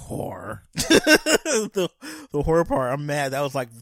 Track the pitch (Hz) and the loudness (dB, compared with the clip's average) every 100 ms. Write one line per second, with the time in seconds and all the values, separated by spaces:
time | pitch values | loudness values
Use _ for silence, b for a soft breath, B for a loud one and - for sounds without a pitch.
0 | - - - - 202 208 - - - 320 | -10 -8 -8 -8 -10 -12 -10 -4 4 4
1 | - 311 311 311 320 240 208 196 175 _ | 6 2 4 0 2 -2 -2 -2 -2 _
2 | 294 311 294 147 156 165 165 269 127 139 | -16 -16 -6 -2 2 2 2 0 0 -2
3 | 147 147 135 135 143 135 120 117 | -2 -2 0 -2 -2 -2 -6 -10